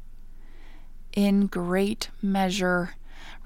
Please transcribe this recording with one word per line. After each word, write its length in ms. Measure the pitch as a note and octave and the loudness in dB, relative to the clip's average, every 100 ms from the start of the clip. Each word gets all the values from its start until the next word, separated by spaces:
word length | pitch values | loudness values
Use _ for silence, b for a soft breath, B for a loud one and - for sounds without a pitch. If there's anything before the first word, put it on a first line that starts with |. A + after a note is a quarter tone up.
| - - - b b b b b b - - | -14 -14 -14 b b b b b b -14 -4
in 320 | G3+ G3+ G3 G3 | 2 6 6 4
great 640 | F#3 F3 F#3 G3+ A3 - - | 2 2 4 4 0 -6 -4
measure, 720 | G3+ G3 F#3 F#3+ F3+ F3+ F3+ - B B B B | 0 2 2 2 2 4 0 -4 B B B B